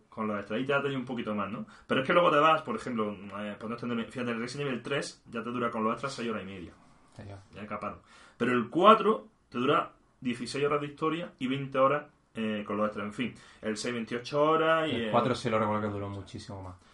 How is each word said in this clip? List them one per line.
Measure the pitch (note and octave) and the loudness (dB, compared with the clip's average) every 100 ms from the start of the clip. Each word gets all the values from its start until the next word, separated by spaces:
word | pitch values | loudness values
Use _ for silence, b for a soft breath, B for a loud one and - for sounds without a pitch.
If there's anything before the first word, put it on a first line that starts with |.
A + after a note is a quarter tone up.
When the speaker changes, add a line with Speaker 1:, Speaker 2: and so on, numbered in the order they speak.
| _ | _
Speaker 1:
con | - G#2+ | -6 -4
los | G2+ | -4
extras. | G2+ A2 | -4 -4
Ahí | C3 | 0
ya | C#3 | 0
tenía | C#3 C3+ | 0 -4
un | A#2+ | -4
poquito | A#2+ G#2+ G#2+ | -6 -4 -4
más, | G2 | -4
¿no? | A2 A2 B - | -6 -10 B -2
Pero | C3 | 0
es | C3+ | 4
que | |
luego | F3 F3 | 4 6
te | D3 | 6
vas, | D#3 D#3 | 6 4
por | - A2+ | 0 -6
ejemplo, | B2+ A#2 G#2 F#2+ G2+ G2 | -4 -2 -4 -4 -10 -8
eh, | G#2+ G2+ | -8 -8
por | A2+ | -10
no | A#2 | -8
extenderme, | B2 A#2 A2 | -4 -4 -6
fíjate, | C3 A#2+ | -6 -4
el | A2+ | -4
Resident | A#2+ C#3 C#3+ | -6 -6 -4
Evil | A#2+ | -4
tres | A#2+ C#3 - - - | -4 -4 -4 -12 -10
ya | A2+ | -8
te | A2+ | -6
dura | B2 A#2 | -2 -2
con | A#2 | 0
los | A2 | 0
extras | A#2 C#3 | 0 -4
seis | - A#2 | -4 -6
horas | G#2+ | -6
y | F#2+ | -8
media. | F#2+ E2 - - - _ - | -12 -14 -16 -20 -20 _ -18
Speaker 2:
Ya, | G#2 | -16
ya. | G2 - | -16 -16
Speaker 1:
Ya | F#2+ | -14
he | G#2+ | -10
capado. | G#2 G2+ F2+ B B B _ | -8 -8 -10 B B B _
Pero | A#2+ | 2
el | B2 A2 | 2 0
cuatro | D#3 G3 A3 G3 - - _ _ | 8 10 10 8 2 -4 _ _
te | A#2+ | -2
dura | B2+ D#3+ C#3 - _ _ | 2 2 0 -10 _ _
dieciséis | B2 A#2+ B2 C#3 C#3+ | -4 -2 -4 -2 0
horas | D3 | 0
de | D3 | -2
historia | C#3+ D#3 D#3+ F3 - | -2 -2 -2 -6 -6
y | B2+ | -4
veinte | C#3 C3+ C3+ | -2 -2 4
horas, | C3 D3 D3 _ _ | 4 4 -2 _ _
eh, | A2+ A2 G#2+ G#2 | -4 -2 -2 -4
con | G#2 | 0
los | G#2+ | 0
extras. | G#2 G#2 | -2 -8
En | |
fin, | G#2+ A#2 - B B | -4 -6 -6 B B
el | A2 G#2+ | -6 -4
seis | B2 | -4
veintiocho | A#2+ A2 A#2+ A#2+ D3 | -4 -4 -6 -2 2
horas | D3+ D#3+ D#3+ D#3+ D#3+ | 4 4 4 4 2
y | A#2+ | -2
Speaker 2:
El | |
Speaker 1:
el | A2 | 2
Speaker 2:
cuatro | A#2 A#2 A#2+ | 2 2 0
sí | B2 | 0
lo | A2 | 0
recuerdo | G#2+ G#2+ | 2 0
que | G#2 | -2
duró | G2+ G2+ | -4 -6
muchísimo | G2+ F#2+ G2 - G2 | -8 -12 -14 -12 -12
más. | F#2 F#2 b | -12 -16 b